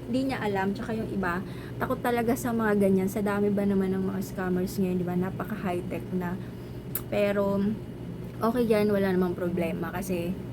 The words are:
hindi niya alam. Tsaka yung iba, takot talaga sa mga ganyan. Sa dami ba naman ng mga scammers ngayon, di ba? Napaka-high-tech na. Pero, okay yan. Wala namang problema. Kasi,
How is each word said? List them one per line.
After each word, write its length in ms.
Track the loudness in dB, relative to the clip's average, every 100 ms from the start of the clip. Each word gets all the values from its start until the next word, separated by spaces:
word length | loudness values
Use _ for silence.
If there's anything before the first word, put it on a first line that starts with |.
| -2
hindi 240 | 0 0
niya 80 | 0
alam. 320 | 0 2 0
Tsaka 240 | 0 -2 -4
yung 160 | -2
iba, 320 | -2 0 -2 -4 -8 -10 -4
takot 240 | -2 0
talaga 400 | 0 2 2 0
sa 160 | 0 0
mga 240 | 2 4
ganyan. 320 | 6 6 4
Sa 80 | 0
dami 320 | 0 2 2
ba 160 | 2 2
naman 240 | 2 2
ng 120 | 2 0
mga 120 | -2
scammers 560 | -4 -4 0 0 0 0
ngayon, 160 | 0 2
di 80 |
ba? 80 | 0
Napaka-high-tech 960 | 0 0 -2 -6 -4 -2 -2 -2 -6 -4 -2
na. 240 | -2 -4 -8 -10 -10 -10 -8 -8 -4
Pero, 480 | 0 2 2 2 2 0 -2 -8 -10 -10 -10 -10 -2
okay 240 | 0 2
yan. 320 | 4 4 4 4
Wala 160 | 4
namang 240 | 4 2 0
problema. 560 | 0 0 0 -2 -4
Kasi, 400 | -4 -4 -2 -2 -4 -4